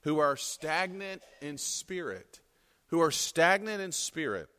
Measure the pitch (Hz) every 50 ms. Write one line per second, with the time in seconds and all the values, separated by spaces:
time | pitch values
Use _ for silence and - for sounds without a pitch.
0 | _ 151 156 151 151 143 139 135 - - - - 160 151 156 170 185 190 180 196
1 | 196 196 190 - - - - - - 147 147 135 - - - - - - 190 180
2 | 170 131 95 90 - _ - - _ _ _ _ _ _ _ _ _ _ - 170
3 | 170 156 139 - - - - 165 160 175 190 202 202 220 214 202 190 185 165 -
4 | - - - 165 156 135 104 92 78 - _